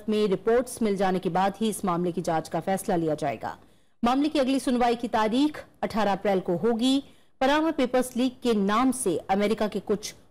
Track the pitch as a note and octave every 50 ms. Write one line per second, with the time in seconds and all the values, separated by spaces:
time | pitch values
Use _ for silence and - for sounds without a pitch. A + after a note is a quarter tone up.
0 | G#3 A3 G#3+ G#3+ G#3 G3 F#3+ F3+ - A3+ A3+ B3 B3+ - - - A3+ G#3 G3+ F#3
1 | G3 F#3 F#3+ F3+ - F#3 E3 F#3 F#3+ G3+ F#3+ - A3 A3 F#3 - - F#3+ E3+ E3+
2 | F3+ F3+ E3 F#3+ E3 F3 E3 D#3+ D#3+ - - E3 D#3 G3 F#3+ F#3+ - - F#3+ E3+
3 | E3 D#3 D3+ D3 D#3 C#3 A2+ G#2+ - G#2 D#2+ - - - - _ _ _ _ _
4 | - A#3 B3+ C#4 D4 D#4 - D4+ C4 B3 C4+ C4+ - C#4 B3 A#3+ B3 A#3+ A#3+ A#3+
5 | B3 A3 - A3 G#3+ A3 A3 C4 D4 D4+ - - - - _ _ - F#3+ - A3
6 | G#3 G3 G3 F#3 - G#3 G3 F#3 F3+ - F3 E3 F3 A#3 A#3 A3 A#3+ C4 C4 C#4
7 | - - - - - _ _ _ C4 C4+ C#4+ D#4 D#4 E4 D#4+ C#4+ B3+ B3 - B3+
8 | B3 - - A3+ B3+ C4 B3+ - - A#3+ A3+ G#3 G3 G3 G#3 A3+ C4 C4 B3 -
9 | - G3+ D#3+ - - - F#3+ G3+ G#3 G3+ A3 - A3 G3+ - G3 - - G#3 F#3+
10 | - - - - - _